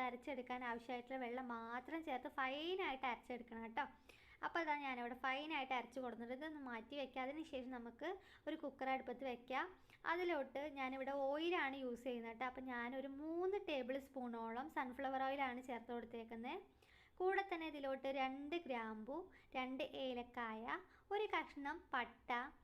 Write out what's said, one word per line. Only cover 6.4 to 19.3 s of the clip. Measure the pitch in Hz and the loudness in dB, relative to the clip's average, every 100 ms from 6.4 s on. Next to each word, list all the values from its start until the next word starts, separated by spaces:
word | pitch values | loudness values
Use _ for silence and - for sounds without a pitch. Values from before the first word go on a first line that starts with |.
| 311 302 262 | -4 -4 -4
മാറ്റി | 226 226 285 | -4 -4 -2
വെക്കുക. | 262 269 262 | -2 0 -2
അതിന് | 302 320 | -2 -4
ശേഷം | 262 247 | -4 -4
നമുക്ക് | 247 233 233 311 381 - - - | -6 -6 -4 -2 -2 -8 -10 -4
ഒരു | 311 | -2
കുക്കർ | 277 - 262 | -2 0 2
അടുപ്പത്ത് | 262 247 247 269 | 2 0 -4 -2
വെക്കാം. | 233 - 262 359 370 - - - | -4 -2 0 0 -4 -20 -6 0
അതിലോട്ട് | 349 349 302 269 269 294 277 | 2 4 2 2 -2 -2 -2
ഞാനിവിടെ | 262 269 262 277 269 | -2 0 0 2 4
ഓയിലാണ് | 294 339 349 277 269 | 4 4 4 4 2
യൂസ് | 262 240 269 | -2 0 0
ചെയ്യുന്നത് | 240 226 | -2 -2
കേട്ടോ. | 226 254 | -2 -2
അപ്പോൾ | 262 262 | -2 -2
ഞാനൊരു | 240 240 262 269 277 | 0 0 0 -2 -2
മൂന്ന് | 311 339 370 403 403 | -2 2 4 2 2
ടേബിൾ | 285 247 269 269 | 0 2 0 -2
സ്പൂണോളം | 269 247 233 226 233 302 311 | -4 -2 -2 -2 -2 -2 0
സൺഫ്ലവർ | 254 247 269 262 269 | 0 0 2 4 4
ഓയിലാണ് | 277 262 247 254 | 4 2 0 -2
ചേർത്ത് | 233 226 | -4 -2
കൊടുത്തേക്കുന്നത്. | 240 226 233 226 226 247 359 - - - - - - | -4 -4 -6 -6 -6 -4 -4 -6 -18 -20 -20 -12 2
കൂടെ | 370 392 392 | 4 6 4
തന്നെ | 339 320 | 0 -2
ഇതിലോട്ട് | 294 269 269 269 277 | -2 0 0 2 4
രണ്ട് | 262 269 285 339 269 | 2 2 -2 -2 0
ഗ്രാമ്പു, | 240 220 220 220 311 370 | -2 -2 -4 -4 -4 -6